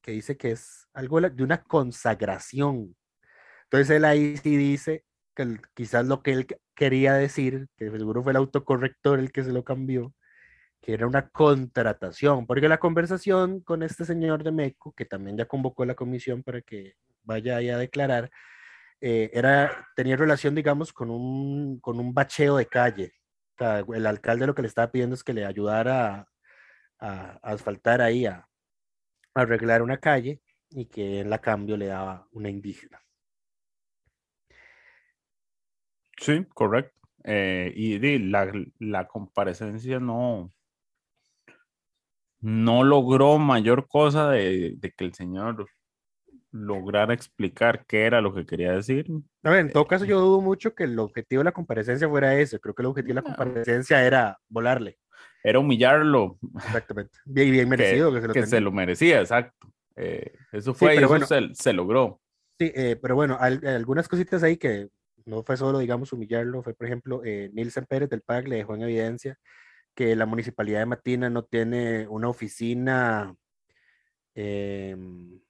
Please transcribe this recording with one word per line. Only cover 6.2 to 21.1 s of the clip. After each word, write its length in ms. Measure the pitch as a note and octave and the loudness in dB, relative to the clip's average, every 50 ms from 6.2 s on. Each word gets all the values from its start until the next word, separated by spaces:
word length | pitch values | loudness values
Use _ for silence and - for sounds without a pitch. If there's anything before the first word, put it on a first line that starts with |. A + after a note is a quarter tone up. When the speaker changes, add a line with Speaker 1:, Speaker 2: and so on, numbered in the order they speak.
| - | 0
Speaker 1:
que 80 | C#3+ C3 | -2 -2
él 120 | B2+ C3+ - | -2 -2 -6
que-, 120 | - - _ _ _ | -10 -16 _ _ _
quería 380 | - D3 C3+ C3 C3 C3+ C3+ C#3 | 0 0 2 4 4 4 4 4
decir, 520 | C#3 C#3 C#3 - - C3+ C3 C3 C3+ C3+ C3 _ _ | 4 2 0 -2 -2 -4 -2 -4 -6 -10 -12 _ _
que 120 | A2+ G#2+ | -10 -8
seguro 320 | G#2+ G#2+ A2 G#2+ A2 B2 B2 | -6 -6 -4 -4 -4 -2 0
fue 80 | C#3 | 0
el 60 | C3+ C3+ | 2 2
autocorrector 840 | C3+ C3+ - C#3+ - - C#3 B2 B2+ C3+ - _ _ C#3+ C#3+ C3+ | 0 0 -2 -4 0 0 0 0 0 -4 -6 _ _ 2 2 2
el 120 | C3 C3 | 0 -2
que 120 | - C#3 C3 | -4 -6 -6
se 80 | C3 | -4
lo 120 | B2+ B2 B2 | -4 -4 -4
cambió, 500 | - C3+ C3 C3 C3 C3 B2 A#2 C3+ - _ _ _ _ _ _ _ _ _ _ _ _ _ | -4 -6 -6 -4 -4 -4 -4 -4 -6 -12 _ _ _ _ _ _ _ _ _ _ _ _ _
que 120 | _ - A2 | _ -6 -4
era 120 | G#2+ A#2 A#2+ | -2 -2 0
una 220 | B2+ C#3 C3+ - | 0 0 -2 -2
contratación, 1200 | _ - D#3 D3 C#3+ C3+ C3 A#2+ _ C3 A#2 A2 G#2 - - F#2 - - - C#3+ C#3+ C3 A#2 - | _ 4 6 6 6 4 0 -4 _ -2 0 0 -2 -4 -8 -12 -8 0 2 2 2 2 0 -2
porque 220 | B2 C#3 C#3 D#3 | 0 2 4 2
la 100 | D#3+ D#3 | 2 2
conversación 800 | - F3 E3 E3+ E3+ E3 F#3+ F3+ - G3+ F#3+ F#3 F#3 F3+ F#3+ F#3+ | 2 0 0 0 -2 -2 -4 -6 -2 0 2 2 2 0 -2 -8
con 220 | F3 - E3+ D#3+ E3 | -6 -6 -4 -4 -4
este 220 | D#3+ - - E3+ | -6 -6 -8 -6
señor 380 | E3 E3+ E3 D#3+ D#3+ D#3 D3+ D3+ | -6 -4 -2 0 -2 -2 -2 -2
de 80 | D#3+ D#3+ | -4 -2
Meco, 400 | D#3+ D3 C3+ C3 _ _ D3+ - | -2 -2 -4 -6 _ _ -20 -12
que 120 | - - | -12 -12
también 320 | - - G2 G2 G2 G2+ G#2+ | -10 -10 -12 -10 -10 -6 -6
ya 80 | A#2 | -6
convocó 400 | - - C3+ B2+ C3 - - B2+ | -6 -6 -6 -6 -6 -4 -4 -4
la 100 | B2 B2+ | -4 -4
comisión 460 | - B2+ A#2+ B2+ B2 - C3 B2 A#2+ | -6 -8 -8 -8 -8 -6 -8 -8 -8
para 200 | B2+ - A#2+ A#2+ | -8 -12 -12 -14
que 320 | - _ A2+ G#2 G2 F#2+ _ _ _ _ _ _ _ | -14 _ -18 -18 -18 -18 _ _ _ _ _ _ _
vaya 340 | A2 A2 A2 G#2+ B2+ B2 A#2+ | -8 -8 -6 -4 -4 -4 -2
ahí 120 | A#2+ A#2+ | -2 -4
a 80 | A#2+ A#2+ | -4 -4
declarar, 540 | B2 C3 - C#3+ C#3 C3+ B2+ A#2+ A#2 - _ - - - - - - - - - _ _ _ _ | -6 -6 -4 -4 -2 0 0 -2 -2 -6 _ -20 -20 -20 -20 -20 -20 -20 -20 -20 _ _ _ _
eh, 280 | - B2+ A#2 A2+ A2 A2 - | -4 -2 0 0 0 0 -2
era, 540 | A#2 A#2+ C3 C#3 C#3+ C#3 D3 - - - - _ | 0 2 4 4 4 4 2 -2 -8 -16 -12 _
tenía 200 | - B2+ B2+ C3 C3 | -4 -2 0 2 2
relación, 380 | D#3 D#3 D3+ C#3 - D3 C#3+ | 2 2 2 2 0 -2 -2
digamos, 380 | D#3 C#3+ D3 C#3+ C#3+ D#3+ D#3+ - | 0 0 0 0 0 -2 -8 -10
con 160 | - A#2+ A#2 | -10 -10 -8